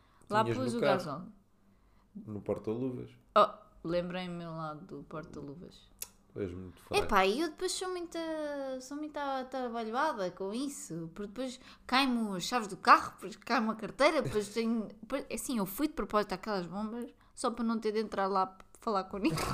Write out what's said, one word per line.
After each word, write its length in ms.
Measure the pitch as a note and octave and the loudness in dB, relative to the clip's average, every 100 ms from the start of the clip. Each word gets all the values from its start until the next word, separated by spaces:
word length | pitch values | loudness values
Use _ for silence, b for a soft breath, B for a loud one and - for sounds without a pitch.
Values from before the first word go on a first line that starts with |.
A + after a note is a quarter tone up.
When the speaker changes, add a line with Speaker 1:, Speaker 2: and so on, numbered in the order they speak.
| b b - | b b 0
Speaker 1:
Lá 140 | G#3 | 2
Speaker 2:
Tinhas 140 | A3 - | 4 2
Speaker 1:
pus 140 | - | 0
Speaker 2:
no 40 | A#3 | 2
Speaker 1:
o 40 | |
Speaker 2:
carro. 100 | C#3+ C3+ | 4 4
Speaker 1:
gasóleo. 340 | - - - - _ _ b b b b b F#3+ - | 2 -8 -10 -18 _ _ b b b b b -14 -10
Speaker 2:
No 140 | G#2 | -8
porta-luvas. 680 | G2 G2+ - A2+ C3 B2 A#2+ - _ | -2 -2 -2 -2 -2 -4 -10 -14 _
Speaker 1:
Oh, 140 | G#3 - - - - | 6 6 2 -20 -10
lembrei-me 600 | E3 F3 F3 F3+ F3+ F3 | -2 -2 -2 -4 -6 -8
lá 300 | E3+ D#3+ D#3 | -8 -6 -6
do 280 | D3+ F#3+ C#3+ | -8 -12 -14
porta-luvas. 840 | D3+ D#3 D#3+ D3 C#3+ C#3 - - - - - - _ - | -10 -12 -10 -12 -12 -12 -16 -20 -20 -14 -14 -14 _ -6
Speaker 2:
És 160 | F#2+ | -6
muito 260 | F2+ F#2 - | -6 -12 -14
fraco. 200 | - - | -2 0
Speaker 1:
Epá, 220 | - G3+ | 4 4
e 160 | F#3+ A#3 | 4 2
eu 80 | E4 | -2
depois 240 | D4+ F4+ | -2 -4
sou 160 | - F#4 | -2 -4
muito, 300 | F4+ E4+ E4 D#4+ D#4 D4+ C#4+ C4+ C4 | -4 -6 -6 -4 -4 -4 -4 -4 -6
sou 140 | B3+ C#4+ | -8 -8
muito 180 | D4+ D4 | -6 -4
atabalhoada 1120 | C#4 C4+ B3+ C4 B3 A#3 A3 A#3+ D#4 A#3+ F3+ | -2 -2 -4 -4 -2 -2 -2 0 0 0 -2
com 200 | F3+ F#3+ | -2 -4
isso, 580 | A3+ C#4 - - E3 E3 | -2 -4 -6 -8 -6 -6
porque 140 | F3+ G#3 | -8 -8
depois 320 | G#3 C4 B3 B B - | -4 -6 -6 B B 2
cai-me 500 | B3+ C4+ A#3+ G#3+ F#3 | 4 4 4 0 -2
as 60 | |
chaves 240 | - B3 G#3+ | 0 -2 -2
do 80 | E3+ | 0
carro, 360 | A#3 D4+ - | 8 8 8
depois 200 | - - - | -8 -12 -10
cai-me 340 | - A#3 A3 | 0 2 2
a 40 | |
carteira, 460 | A3 G3+ - D4 D#4 | -2 -4 4 6 6
depois 280 | A3+ G#3+ G3+ | 2 0 0
tenho, 360 | A#3 A3+ A#3 G3 | 0 0 0 -2
<laughs> 60 | - | -8
depois, 240 | - C#4 - | -4 -4 -4
é 40 | A3 | -6
assim, 200 | - A#3+ | -2 -2
eu 80 | |
fui 240 | F#3+ - D4+ | -2 0 -2
de 60 | |
propósito 380 | - G#3 G#3 G3+ | -2 0 2 2
àquelas 320 | F#3 A3+ G3+ E3+ | -4 -2 -4 -2
bombas 400 | F#3+ G#3+ A#3 A#3+ - b | -4 -4 -6 -8 -12 b
só 160 | - B3 | -2 -2
para 140 | A#3 | 0
não 140 | A3+ A3+ | 0 0
ter 120 | A3 | 0
de 80 | G#3 | 0
entrar 260 | G#3+ - F#3+ | 0 2 4
lá 300 | G3 F#3+ - - - | 4 2 0 -20 -8
falar 240 | A#3 G3+ | 0 0
com 120 | F#3+ G3+ | -2 0
ninguém, 220 | A3+ - - | 0 0 0